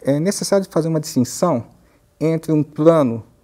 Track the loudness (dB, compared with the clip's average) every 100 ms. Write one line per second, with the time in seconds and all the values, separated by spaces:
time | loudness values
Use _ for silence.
0 | -2 0 -2 -4 0 -2 0 -2 -2 -2
1 | -2 -2 -2 -2 -2 -2 -6 _ _ _
2 | _ -4 -2 -2 0 0 0 2 4 4
3 | 2 -2 -10 _